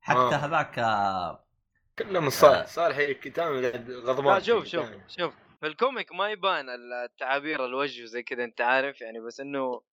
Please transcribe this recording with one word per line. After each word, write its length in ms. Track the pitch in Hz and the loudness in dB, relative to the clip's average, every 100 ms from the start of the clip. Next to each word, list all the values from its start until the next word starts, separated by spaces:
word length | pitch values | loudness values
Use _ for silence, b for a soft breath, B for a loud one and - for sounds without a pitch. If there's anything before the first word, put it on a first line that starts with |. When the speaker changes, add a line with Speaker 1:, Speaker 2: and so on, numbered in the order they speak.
Speaker 1:
حتى 180 | - 120 | 2 4
Speaker 2:
آه. 160 | 123 | 4
Speaker 1:
هذاك، 440 | 139 147 160 147 - | 2 0 -2 -2 0
آه، 680 | 117 107 101 95 87 76 _ _ _ _ _ - | 0 2 0 -2 -6 -8 _ _ _ _ _ -8
Speaker 2:
كله 220 | 214 185 | -4 0
من 100 | 147 | 0
صالح. 280 | 131 151 131 | 8 8 8
Speaker 1:
آه. 60 | |
Speaker 2:
صالح 320 | - - 170 135 | 2 0 0 2
هيك 320 | 143 131 143 | -2 -2 -8
دائمًا 560 | 131 170 135 127 120 117 123 | -4 -2 0 -2 -2 -10 -8
غضبان 380 | 120 131 139 | -2 2 4
Speaker 3:
لا، 60 | 190 | 4
شوف، 220 | 208 226 | 4 0
Speaker 2:
كذا 80 | 151 | 0
Speaker 3:
شوف، 160 | 170 123 | -6 -6
Speaker 2:
دائمًا. 200 | 104 - | -10 -20
Speaker 3:
شوف. 260 | - 175 - _ _ | -6 -6 -6 _ _
في 60 | 151 | -8
الكوميك 460 | 156 247 247 - | 0 0 0 -8
ما 180 | 175 202 | -4 -2
يبان 380 | 208 196 170 131 | 0 0 -2 -4
ال-، 240 | 123 123 | -10 -10
التعابير 720 | 123 123 _ 131 135 143 156 | -8 -8 _ -2 0 0 -2
الوجه 380 | 127 131 143 123 | -2 -2 -2 -4
وزي 200 | 117 117 | -10 -10
كذا، 220 | 117 123 | -8 -6
أنت 160 | 120 - | -6 0
عارف 400 | 123 131 135 139 | 2 4 2 -6
يعني، 200 | 117 113 | -12 -12
بس 200 | 113 120 | -12 -12
إنه 420 | 139 143 131 120 _ | -8 -6 -4 -6 _